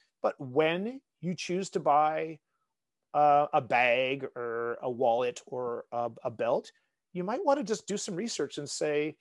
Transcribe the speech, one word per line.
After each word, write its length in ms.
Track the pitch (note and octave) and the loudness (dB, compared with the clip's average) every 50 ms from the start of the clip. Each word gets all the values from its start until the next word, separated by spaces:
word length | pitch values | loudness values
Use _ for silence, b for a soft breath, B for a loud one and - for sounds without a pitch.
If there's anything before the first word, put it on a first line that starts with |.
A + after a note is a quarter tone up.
| _ _ _ _ - | _ _ _ _ -2
but 160 | - - - | -2 -2 -4
when 640 | D3 B2+ B2 C#3+ D#3 D#3+ E3+ F3+ G3 A3+ C4 C4+ _ _ _ _ - | -8 -2 2 4 4 4 2 0 -2 -6 -8 -10 _ _ _ _ -6
you 120 | E3+ F3+ | -6 -6
choose 360 | - - - F3 F#3 F#3+ - | -6 -4 -4 -4 -4 -4 -4
to 100 | - F#3+ | -4 -2
buy, 580 | C#3+ D3+ C#3+ D3 D3+ D#3 D#3 D#3 D#3+ D#3+ D#3+ D3+ _ _ _ _ _ _ _ _ _ _ _ _ _ _ - | 2 4 4 4 4 2 0 -2 -4 -6 -8 -14 _ _ _ _ _ _ _ _ _ _ _ _ _ _ 2
uh, 340 | D3 D3 D3 C#3+ C#3+ D3 - - | 4 6 6 8 6 4 4 2
a 80 | D3+ C3 | 0 2
bag 640 | G#2+ C3+ A#2+ B2 B2 A#2+ B2+ C3 B2+ C#3 C3+ C3+ B2+ - | 2 4 4 4 4 4 4 2 0 -2 -4 -6 -8 -8
or 420 | B2 A#2+ A#2 A2+ A#2 A#2 A#2 A#2 - - | -8 -6 -6 -4 -4 -4 -4 -4 -4 -4
a 80 | C3 | -4
wallet 500 | B2 A#2 C3 A#2+ A#2 A#2+ B2+ B2 B2 - - | -2 0 2 2 2 2 0 -2 -4 -6 -10
or 400 | - C3+ B2+ B2+ A#2+ A#2 A2+ - - - | -10 -8 -6 -6 -6 -6 -8 -8 -8 -6
a, 180 | A#2+ A#2+ A#2+ A#2 - - | -4 -4 -4 -6 -6 -8
a 60 | B2+ | -8
belt, 420 | A#2 G#2+ A#2+ A#2 C3+ G3 - - - _ _ _ _ _ _ _ - | -4 -2 0 0 0 0 -2 -6 -14 _ _ _ _ _ _ _ -10
you 120 | F3+ F3 | -8 -6
might 200 | F#3+ A3+ D#4 G4+ | -4 -4 -2 2
wanna 200 | D4 C#4 D4 A#3+ | 2 2 2 0
just 240 | F#3 A3 - - - | -2 -4 -4 -4 -6
do 80 | G3+ | -6
some 180 | G3+ - - F#3+ | -6 -6 -6 -6
research 420 | E3 A3+ A#3 - - D3 C#3 - - | -6 -6 -4 -4 -4 -4 -4 -6 -8
and 120 | D3 C#3 | -10 -8
say, 460 | - - D#3+ D3+ D3 D3 D3+ D#3 D3+ _ | -6 -4 -2 0 0 0 0 -2 -4 _